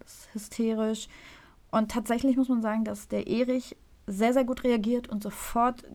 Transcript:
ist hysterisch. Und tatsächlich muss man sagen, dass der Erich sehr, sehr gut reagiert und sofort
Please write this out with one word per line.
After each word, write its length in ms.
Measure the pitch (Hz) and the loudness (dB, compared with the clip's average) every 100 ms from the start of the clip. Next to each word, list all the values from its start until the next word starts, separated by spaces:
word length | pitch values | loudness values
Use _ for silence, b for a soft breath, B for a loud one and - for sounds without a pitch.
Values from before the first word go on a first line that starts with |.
ist 240 | - - - | -14 -20 -14
hysterisch. 760 | 214 208 - 226 220 220 220 - B B B B B _ | -12 -8 -2 0 0 0 -2 -8 B B B B B _
Und 200 | 220 214 | 0 0
tatsächlich 460 | 233 214 240 269 254 | -2 -2 0 2 2
muss 120 | 254 | 2
man 120 | 240 | 2
sagen, 220 | 220 220 | 0 0
dass 240 | 220 208 - | -2 -4 -6
der 180 | 208 - | -6 -2
Erich 500 | 226 247 254 - - - - - | 0 2 0 -4 -12 -20 -16 -8
sehr, 280 | 190 226 | 0 4
sehr 100 | 254 | 4
gut 200 | 247 247 | 2 0
reagiert 440 | 254 233 208 240 240 | 2 2 2 0 -2
und 140 | 208 | -6
sofort 600 | 208 - - 233 240 240 - | -6 -10 -4 2 2 0 -10